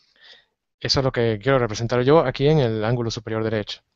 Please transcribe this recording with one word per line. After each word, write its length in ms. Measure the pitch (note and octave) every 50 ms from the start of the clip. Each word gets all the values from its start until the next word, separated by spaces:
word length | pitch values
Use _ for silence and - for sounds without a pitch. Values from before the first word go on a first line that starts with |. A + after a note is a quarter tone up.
| _ _ _ _ - - - _ _ _ _ _ _ _ _ _
Eso 200 | - A#2+ - D3
es 40 | C3
lo 80 | C3
que 260 | - B2+ A#2 A#2 A2 G2+
quiero 160 | G#2 C3+ C3+ C3
representar 440 | A#2+ G#2+ G#2+ G#2+ A#2 A2+ B2+ B2
yo 180 | B2 C3 D3 E3
aquí 280 | C#3+ B2+ - - C3+ D3
en 100 | D#3+ D#3
el 240 | C3 A2+ A2 A2 G#2
ángulo 260 | A2+ B2+ A#2+ A#2 A2+
superior 340 | - A#2 A2 A2 A2 A2 A2
derecho. 380 | A2 A2+ G#2+ G2+ - - - _ _ _